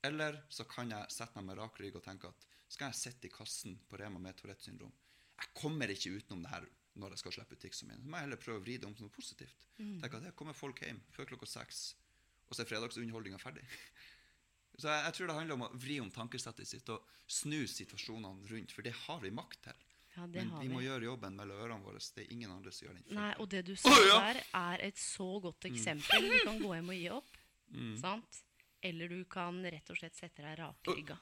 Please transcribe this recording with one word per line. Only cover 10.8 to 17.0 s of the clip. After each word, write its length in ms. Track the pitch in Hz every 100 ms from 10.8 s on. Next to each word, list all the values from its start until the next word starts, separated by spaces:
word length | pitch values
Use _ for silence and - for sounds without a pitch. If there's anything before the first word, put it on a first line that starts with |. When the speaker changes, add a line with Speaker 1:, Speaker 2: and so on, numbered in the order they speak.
Speaker 1:
hjem 200 | - 110 -
før 140 | - 135
klokka 200 | 123 104
seks, 460 | - 120 - - - _ _ _ _ -
og 60 | -
så 60 |
er 60 | 117
fredagsunderholdningen 680 | 110 117 120 117 113 104 95
ferdig. 240 | 127 151 127
<laughs> 40 | - - - - - - - _ _ _ -
Så 80 | 156
jeg, 140 | 151
jeg 80 | 151
tror 120 | 160 180
det 60 | 151
handler 180 | 160 139
om 40 | 120
å 60 | 127
vri 220 | 127 143
om 80 | 107
tankesettet 540 | 107 117 127 120 - -
sitt 220 | 117 -
og 140 | 113